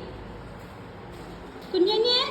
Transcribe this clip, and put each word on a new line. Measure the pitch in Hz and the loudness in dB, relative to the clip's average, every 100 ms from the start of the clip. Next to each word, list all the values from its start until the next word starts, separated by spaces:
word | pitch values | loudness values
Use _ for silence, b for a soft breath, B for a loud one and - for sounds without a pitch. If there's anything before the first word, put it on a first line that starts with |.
| - - - - - - - - - - - - - - - - - | -8 -10 -10 -12 -12 -12 -12 -14 -14 -14 -14 -12 -12 -12 -12 -12 -2
കുഞ്ഞുമണിയെ. | 370 381 440 480 494 554 | 6 6 6 6 4 2